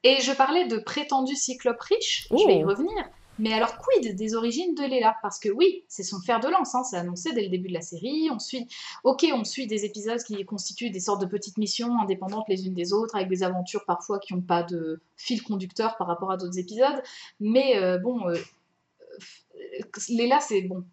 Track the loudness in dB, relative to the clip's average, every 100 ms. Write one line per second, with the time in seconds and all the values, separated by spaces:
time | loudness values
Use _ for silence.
0 | 8 6 2 4 4 4 2 -2 -4 -6
1 | 0 0 0 -2 -4 -2 -2 -2 0 0
2 | 2 -4 2 6 8 8 6 0 0 -2
3 | -6 -14 -16 -4 0 2 0 0 4 4
4 | 4 -4 -2 0 0 0 -2 -2 0 4
5 | 4 2 -8 -4 -2 4 4 4 _ -10
6 | -8 -6 0 2 4 2 2 -2 -2 -4
7 | -4 -6 -4 -2 -2 -2 -4 -6 -8 -8
8 | -4 -2 0 -2 -6 -8 -8 -12 -14 0
9 | 2 4 2 2 -2 -6 -4 -2 -4 -4
10 | -4 -4 -4 -8 -6 -8 -8 -6 -6 -4
11 | -2 0 0 -4 -6 -4 -2 -2 0 0
12 | 0 -2 -4 -6 -2 -2 -2 -4 0 0
13 | 0 -2 -2 0 0 -2 -4 -6 -2 -4
14 | -2 -6 -4 -6 0 0 0 -4 -4 -8
15 | _ -14 -4 -4 -2 -6 -6 -2 -2 -2
16 | -4 -4 -2 -4 -4 -6 -8 2 2 2
17 | -8 -18 -20 _ 4 4 6 4 4 2
18 | 0 -2 -2 -2 -6 _ _ _ _ _
19 | -20 -20 -20 -20 _ -18 -12 -12 -12 -12
20 | -2 0 4 4 4 0 0 -6 -10